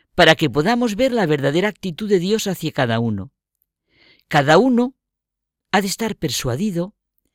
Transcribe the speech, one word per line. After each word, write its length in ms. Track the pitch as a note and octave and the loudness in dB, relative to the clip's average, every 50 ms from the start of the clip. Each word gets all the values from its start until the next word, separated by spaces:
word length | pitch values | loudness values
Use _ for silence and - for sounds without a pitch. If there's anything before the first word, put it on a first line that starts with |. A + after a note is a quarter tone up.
| _ _ - | _ _ 2
para 200 | - F3 D#3+ D#3+ | 4 6 6 6
que 140 | - D#3+ C#3 | 4 2 -2
podamos 460 | G#2 D3 D3+ G#3 A#3+ A#3+ B3 A#3 G3+ | 0 0 0 0 0 0 0 -2 -2
ver 160 | F#3+ C4 C4 | 0 0 0
la 140 | A#3+ A#3 G3 | 0 0 0
verdadera 420 | D3 D3+ C#3 C3+ C#3 C#3+ F3 F#3+ | 0 0 0 0 0 0 0 -2
actitud 400 | G#3+ - - - F#3+ D#3 - A3 | -2 -4 -6 -10 -10 -10 -8 -2
de 120 | G3+ G#3 F3+ | 0 0 0
Dios 280 | E3+ F#3+ G#3+ A3 - | 2 0 -2 -2 -2
hacia 240 | G3+ F3 - - D3+ | -4 -6 -6 -6 -6
cada 280 | - - C3+ A#2 A2+ A#2 | -2 -2 -2 0 0 -2
uno. 340 | A#2 A#2 G#2+ G2 F#2 - _ _ _ _ _ _ _ _ _ _ _ _ _ _ _ _ _ _ _ - | -2 -2 -4 -4 -8 -10 _ _ _ _ _ _ _ _ _ _ _ _ _ _ _ _ _ _ _ -2
Cada 300 | - D3 C#3 C#3 D#3 F3+ | 0 0 4 6 6 6
uno 360 | B3 C4+ B3 A3+ B3 C4 - _ _ _ _ _ _ _ _ _ _ _ _ _ _ - - | 6 4 2 2 0 0 -4 _ _ _ _ _ _ _ _ _ _ _ _ _ _ -2 -2
ha 80 | G#3 | -2
de 60 | G3 | 0
estar 280 | G3 - - A3+ G#3+ - | -2 -6 -6 -6 -6 -6
persuadido 800 | - - C#3+ A#2 - - C3 A#2 C#3 G#3 A3 F3 E3+ F3 G3 _ _ _ _ _ _ _ _ _ | -6 -6 -6 -6 -4 -4 -4 -4 -4 -4 -4 -4 -4 -6 -8 _ _ _ _ _ _ _ _ _